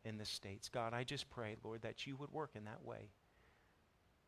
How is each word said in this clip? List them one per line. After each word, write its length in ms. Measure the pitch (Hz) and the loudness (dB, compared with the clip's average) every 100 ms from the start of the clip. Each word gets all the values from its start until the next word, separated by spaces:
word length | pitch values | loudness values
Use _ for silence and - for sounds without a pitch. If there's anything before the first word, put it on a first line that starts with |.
in 140 | 113 107 | -2 0
the 60 | |
States. 440 | 107 - 101 98 - | 0 0 -2 -4 0
God, 240 | 127 113 | 2 4
I 120 | 120 | 4
just 260 | 127 143 - | 4 2 0
pray, 260 | - 110 110 | 0 0 0
Lord, 200 | 110 113 | -2 -2
that 240 | 113 110 - | 0 0 0
you 100 | 135 | -2
would 160 | 143 | 0
work 240 | 151 151 107 | 0 0 -2
in 80 | |
that 200 | 107 113 | -4 -4
way. 260 | 120 113 107 - - - - - - - - - - - | -4 -4 -6 -12 -20 -20 -20 -20 -20 -20 -20 -20 -20 -20